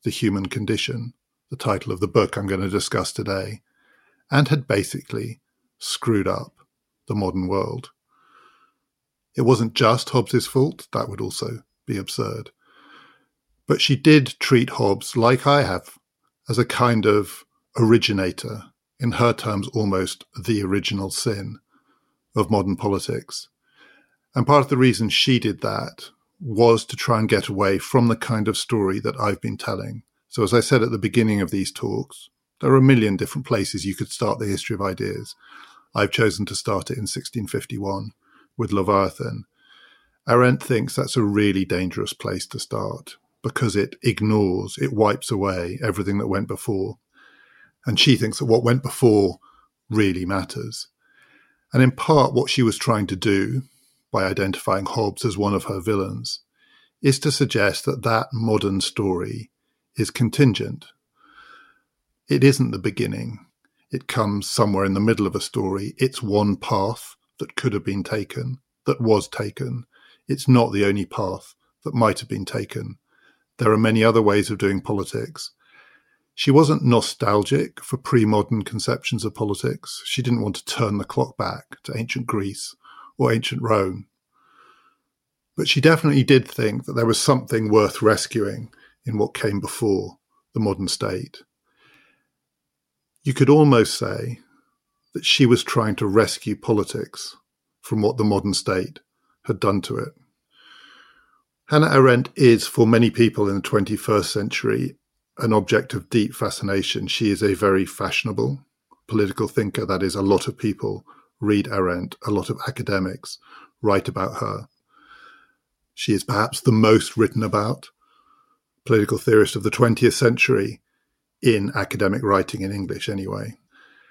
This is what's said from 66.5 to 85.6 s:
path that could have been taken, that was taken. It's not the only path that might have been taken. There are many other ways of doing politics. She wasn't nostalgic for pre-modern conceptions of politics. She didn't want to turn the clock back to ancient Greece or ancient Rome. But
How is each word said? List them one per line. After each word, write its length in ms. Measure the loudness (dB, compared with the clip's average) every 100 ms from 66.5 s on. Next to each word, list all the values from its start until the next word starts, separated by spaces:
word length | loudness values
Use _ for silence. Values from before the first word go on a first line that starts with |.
| -2
path 580 | -4 -2 -2 -6 -12 -20 _ _
that 160 | -12 -4
could 180 | -4
have 120 | -4 -4
been 180 | -6
taken, 560 | -4 -6 -6 -8 -8 -10 _ _ -4
that 160 | 0
was 260 | 4 4 2
taken. 580 | -8 -10 -8 -8 -8 -10 _ _ _ -10
It's 200 | -4 4
not 240 | 6 6
the 140 | 2 0
only 200 | 0 -4
path 500 | -6 -6 -6 -14 _ _ _
that 120 | -6 0
might 240 | 0 0
have 100 | -6
been 160 | -8 -6
taken. 520 | -8 -8 -10 -10 -14 _ _ _ _ _ _
There 140 | 2
are 60 | 4
many 260 | 4 4
other 180 | 4 6
ways 300 | 4 2 0
of 60 | -2
doing 240 | 0 -2
politics. 680 | -4 -4 -4 -8 -8 -12 -18 _ _ _ _ _ _ _ _ -4
She 160 | 4
wasn't 320 | 6 6 2
nostalgic 1000 | 4 2 2 -4 0 0 2 -2 -2 -8
for 140 | -10 -10
pre-modern 640 | 0 2 4 2 0 -2
conceptions 640 | -4 -6 -4 -4 -4 -6 -6
of 80 |
politics. 680 | -6 -6 -4 -6 -8 -12 -14 -8
She 160 | -4
didn't 200 | 0 0
want 140 | -2 -6
to 80 | -10
turn 320 | -4 -2 -2
the 60 |
clock 320 | -6 -4 -4 -4
back 460 | -8 -8 -14 -20
to 140 | -12 -8
ancient 300 | -8 -8 -6
Greece 480 | -6 -6 -10 -14 -16 _ -20 -20 _
or 160 | 0
ancient 280 | 0 -2 -6
Rome. 460 | 0 0 0 -6 -16 _ _ _ _ _ _ _ _ _ _ _ _ _ _
But 100 | -6